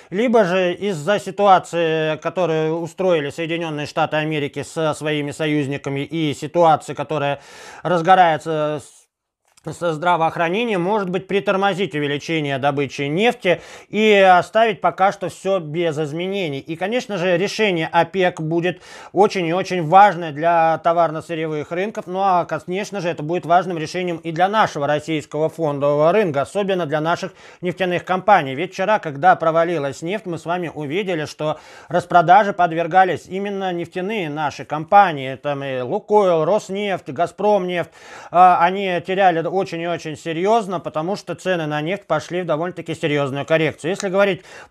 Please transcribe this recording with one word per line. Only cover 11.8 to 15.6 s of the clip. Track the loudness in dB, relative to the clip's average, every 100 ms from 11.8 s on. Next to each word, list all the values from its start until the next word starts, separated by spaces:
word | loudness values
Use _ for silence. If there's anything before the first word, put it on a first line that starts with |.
| -2 -2
увеличение | -4 -4 -4 -2 -2 0
добычи | 0 0 -2 -4
нефти | -4 0 0 2 0 -2 -4 -20 -8
и | 0 4
оставить | 6 8 6 4 2 2 2
пока | -2 2 0
что | 0 -6
всё | -6 -2
без | -2